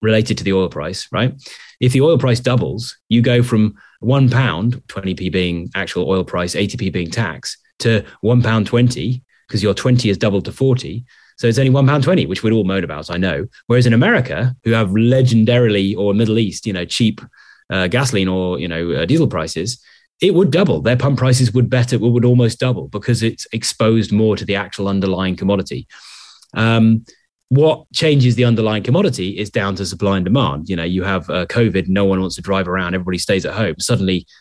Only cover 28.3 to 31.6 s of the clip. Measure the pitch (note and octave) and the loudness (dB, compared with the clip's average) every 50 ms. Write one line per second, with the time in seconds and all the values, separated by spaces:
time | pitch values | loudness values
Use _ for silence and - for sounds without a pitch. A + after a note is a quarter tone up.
28.3 | A2+ A2+ B2 A#2+ A#2 A2 A2 G#2+ G#2+ G#2+ G2 - C3 F3 G3+ F3 B2 - F#2 F#2+ | 2 2 2 2 2 2 0 0 -2 -2 -2 0 0 2 2 0 0 -2 -6 -6
29.3 | G2 E2+ G#2 G2+ - A#2 G2 G2 G2 F2+ G2+ E2+ - E2 G2+ G2 G2 G2 F2+ F2+ | -6 -6 -8 -6 -4 -4 -4 -2 -4 -4 -6 -8 -6 -4 -2 0 0 0 0 0
30.3 | A2 C#3 A#2+ D#2+ C#2 C#2+ D#2+ F2 F#2+ E2+ E2 E2+ F2+ F#2 F2+ G2 F#2+ F2+ D2+ - | 2 2 2 0 -2 -6 -6 -6 -6 -4 -4 -4 -4 -2 -2 -2 -4 -4 -4 -4
31.3 | D2+ F2+ F2 - - A#2+ | -4 -4 -4 -2 -2 -2